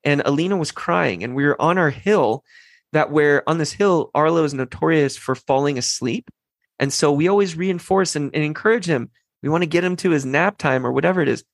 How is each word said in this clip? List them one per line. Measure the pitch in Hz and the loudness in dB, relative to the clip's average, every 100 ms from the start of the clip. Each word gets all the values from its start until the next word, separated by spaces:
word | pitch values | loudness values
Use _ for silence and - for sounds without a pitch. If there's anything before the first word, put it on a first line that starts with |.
and | 147 143 | 0 0
Alina | - 143 175 196 | 0 0 0 -2
was | 151 | -4
crying | - - 175 156 90 | -6 -2 0 0 -2
and | 110 | -6
we | 131 | -2
were | 143 - | 0 2
on | 156 185 | 0 2
our | 160 | 0
hill | 123 196 208 120 123 _ - - _ _ | -2 0 2 2 -2 _ -20 -20 _ _
that | 156 - | -2 0
where | 147 147 143 - | 2 4 2 0
on | 165 | -2
this | 156 | -4
hill, | - 202 170 - | 0 2 2 0
Arlo | 143 156 165 | 0 2 2
is | 151 | 0
notorious | 139 127 - 160 160 139 - | -2 -8 -2 0 2 0 -2
for | - | -6
falling | 127 - 135 143 135 | -6 0 0 0 -2
asleep. | - - 123 202 - _ _ _ _ _ | -4 -4 -4 -6 -10 _ _ _ _ _
And | 139 | -4
so | - 151 | 2 2
we | 143 170 | 2 2
always | 202 196 160 | 2 0 -2
reinforce | 185 175 - 196 180 151 | -4 -4 0 0 0 -2
and, | 143 | -4
and | 156 | -2
encourage | 151 151 214 233 170 | -2 -2 0 0 0
him. | 143 113 _ _ _ | -2 -2 _ _ _
We | 139 | -2
wanna | 160 175 | 0 2
get | 170 | 0
him | 180 180 | 0 0
to | 190 | 2
his | 156 131 | 0 2
nap | 139 185 202 | 0 0 0
time | 151 131 123 | -2 0 0
or | |
whatever | 131 165 185 | 0 0 0
it | 139 | 0
is. | 117 _ | -2 _